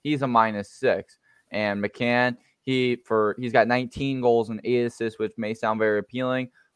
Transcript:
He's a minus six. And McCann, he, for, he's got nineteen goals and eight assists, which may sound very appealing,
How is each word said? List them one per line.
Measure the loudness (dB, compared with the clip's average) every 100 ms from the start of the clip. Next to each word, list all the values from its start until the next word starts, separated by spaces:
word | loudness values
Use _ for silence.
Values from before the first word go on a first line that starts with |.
He's | -4 -2
a | 2
minus | 2 2 0 -8
six. | -2 0 0 -4 _ _ _ _
And | -4 -2 -2
McCann, | -4 -4 0 2 0 -2 _ _
he, | -4 0 0 -2
for, | 0 0 2 -2
he's | 0
got | 2 4
nineteen | 2 -2 -6 -4 0
goals | 2 2 0
and | -4
eight | 0 0 0
assists, | -2 -6 -4
which | -6 -6
may | -8
sound | -4 -4 0
very | 2 0
appealing, | -2 -6 -4 -4 -6 _ _